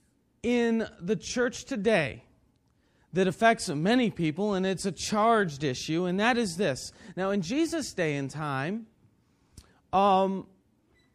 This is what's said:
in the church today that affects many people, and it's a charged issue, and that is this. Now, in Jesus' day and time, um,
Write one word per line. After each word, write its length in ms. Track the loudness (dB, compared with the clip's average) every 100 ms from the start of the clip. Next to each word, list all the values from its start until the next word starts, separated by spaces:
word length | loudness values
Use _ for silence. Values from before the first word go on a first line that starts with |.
| _ _ _ _
in 460 | 0 2 2 0 -2 -6
the 180 | -4 -4
church 500 | -4 -2 -2 -4 -8
today 580 | -2 2 2 2 -6 -16 _ _ _ _ _ _ _ _
that 160 | 0 0
affects 400 | 4 4 4 -2
many 420 | -2 2 2 2
people, 440 | 0 -2 0 -2
and 100 | 0
it's 220 | 0 -2 -4
a 60 |
charged 680 | -6 -2 2 4 4 2 -2
issue, 440 | -4 -4 -2 -2 0
and 120 | 0
that 200 | 2 2
is 180 | -2 -2
this. 360 | -2 -2 -8 -16 -14
Now, 140 | -6 -2
in 140 | -2
Jesus' 500 | -2 -2 -2 -2 -6
day 240 | -4 -2 -2
and 140 | -6
time, 560 | -6 -4 -4 -4 -6 -10 _ _ _ _ _ _ -20 -20 _ _
um, 540 | 2 4 4 2 -2 -10 _ _ _ _ _ _